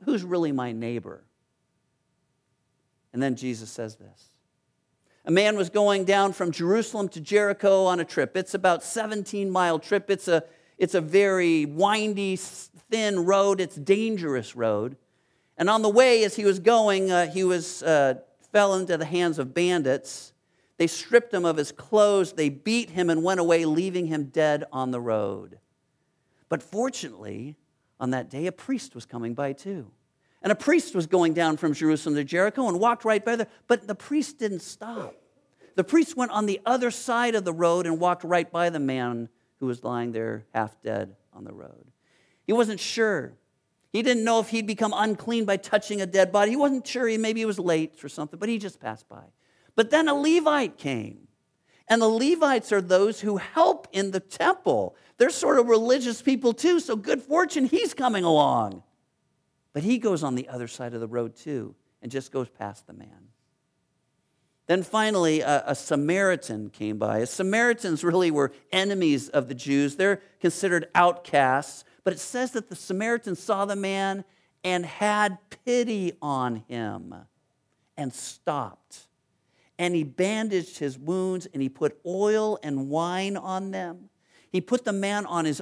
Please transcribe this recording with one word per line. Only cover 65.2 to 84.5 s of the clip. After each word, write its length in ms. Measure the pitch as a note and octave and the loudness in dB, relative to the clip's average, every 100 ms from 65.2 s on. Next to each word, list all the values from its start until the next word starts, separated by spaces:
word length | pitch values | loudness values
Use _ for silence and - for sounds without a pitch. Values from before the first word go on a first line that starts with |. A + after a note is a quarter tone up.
| E3 D#3 | 2 2
a, 240 | C3 D3 - | 2 0 0
a 80 | |
Samaritan 960 | C#3 - D3 D3 F3+ G3 E3+ - G#2+ G#2 | -6 -2 -2 0 2 2 0 -4 -10 -10
came 260 | - G#2+ G#2+ | -8 -6 -2
by. 280 | G#2+ G#2+ | -2 0
Samaritans 800 | B2 - F#3+ A3 A#3+ A#3 G3 D#3 | -2 -2 -2 2 2 0 -2 -2
really 280 | F3 F3 F3 | 0 2 2
were 220 | D3 C3+ - _ | 2 0 -2 _
enemies 560 | F#3 G3 G3 E3 C#3 - | -2 0 2 2 0 0
of 200 | D3+ B2+ | -2 -2
the 60 | |
Jews. 420 | B2+ C#3 C#3 C#3+ C#3 | -4 -2 0 0 0
They're 260 | F#3+ G3 - _ | 0 0 -6 _
considered 480 | E3+ E3 G3 F3 D#3 | -2 0 0 0 0
outcasts. 920 | F3 F3 F3 - D3 C3 C3 D3 - - _ | 4 4 2 0 2 4 2 -2 -12 -20 _
But 120 | F#3+ | -4
it 60 | F#3 | -4
says 320 | - B3 B3+ | -4 -6 -4
that 160 | A#3+ G#3 | -6 -10
the 80 | F3 | -12
Samaritan 580 | - F#3+ A3 A#3 A#3 | -8 -4 -2 -2 -4
saw 320 | F3 - G3 G3+ | -6 -2 -2 -2
the 100 | G3+ | -4
man 480 | G3 G3 G3 G3 F#3+ _ _ _ | -4 -2 -2 -4 -10 _ _ _
and 240 | F3+ F3+ E3+ | -4 -2 -4
had 520 | - G#3 G#3 G#3 F#3 - - - | -4 0 2 0 -2 -16 -12 -2
pity 460 | B3 A#3 G#3+ F3+ - | 0 0 -2 -4 -6
on 420 | D3 C3+ B2 A2+ A2 | -4 -2 -2 -4 -8
him 460 | A#2+ A2 G2 F2+ F2 - _ _ _ _ _ _ - | -8 -8 -8 -12 -18 -20 _ _ _ _ _ _ -10
and 180 | C#3 | -10
stopped. 920 | - - - - D3 A2 - _ - _ _ _ _ _ _ _ - | -8 -14 -10 -6 -4 -6 -10 _ -20 _ _ _ _ _ _ _ -6
And 200 | F3 F3 | -2 0
he 80 | |
bandaged 760 | D3+ B2+ F#3+ A3 A3 F#3+ E3 - | -2 0 0 0 -2 -2 -4 -6
his 180 | C#3+ C3 | -8 -6
wounds 520 | D3 F#3 F#3 F3+ - | -4 -2 -2 -4 -6
and 80 | C#3 | -4
he 80 | C3+ | -4
put 300 | C3+ D3+ - F3 | -2 -4 -4 -6
oil 540 | F#3 G#3 G#3+ G#3+ G#3 | -2 2 2 0 -4
and 260 | D3+ C#3 C#3 | -4 -6 -4
wine 480 | D3+ E3+ F#3 G3 G3 | -2 -2 -4 -4 -6
on 360 | F#3 F#3+ G3 | -6 -6 -6
them. 360 | F#3+ F3+ F3 G3 _ _ _ _ | -8 -10 -12 -20 _ _ _ _